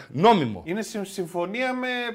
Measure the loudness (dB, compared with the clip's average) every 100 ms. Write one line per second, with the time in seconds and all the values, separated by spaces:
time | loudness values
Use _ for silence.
0 | -6 4 6 6 4 -4 -6 -6 -4 -6
1 | -6 -6 -6 -4 -4 -2 -2 -2 -4 -4
2 | -6